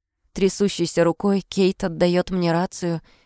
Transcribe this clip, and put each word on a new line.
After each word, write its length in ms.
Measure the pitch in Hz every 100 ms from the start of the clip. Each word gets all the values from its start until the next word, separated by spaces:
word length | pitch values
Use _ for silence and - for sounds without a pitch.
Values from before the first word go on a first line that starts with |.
| _ _ _
Трясущейся 720 | - 190 - 202 - 170 -
рукой 380 | 170 165 202 196
Кейт 420 | - 185 190 -
отдает 460 | 190 160 175 175 -
мне 240 | 185 170
рацию 480 | 165 185 - 175 165 - _